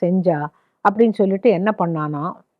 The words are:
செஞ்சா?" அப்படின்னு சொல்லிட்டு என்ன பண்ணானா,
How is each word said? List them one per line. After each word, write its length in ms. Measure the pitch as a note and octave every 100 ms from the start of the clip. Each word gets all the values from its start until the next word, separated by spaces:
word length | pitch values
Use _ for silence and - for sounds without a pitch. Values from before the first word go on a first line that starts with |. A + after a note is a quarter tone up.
செஞ்சா?" 460 | F3 F#3 F3+ D3+ D3 _ _ _
அப்படின்னு 280 | G3+ G#3 A#3
சொல்லிட்டு 380 | G3 F#3+ F#3+ A#3+
என்ன 240 | F3 G3+ G#3
பண்ணானா, 540 | F3 D#3+ D3+ D3 E3 - _ _